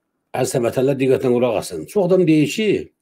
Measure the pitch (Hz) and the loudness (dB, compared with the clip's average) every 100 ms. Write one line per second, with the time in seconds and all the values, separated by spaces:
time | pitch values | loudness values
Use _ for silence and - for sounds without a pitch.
0 | _ _ _ - 131 135 117 120 127 131 | _ _ _ -4 -2 -2 -2 0 -2 0
1 | 131 127 131 120 123 101 87 85 78 208 | 0 0 2 0 0 -2 -4 -10 -6 -2
2 | 175 185 165 156 147 - 214 120 78 _ | 2 2 4 2 2 -2 -2 -2 -4 _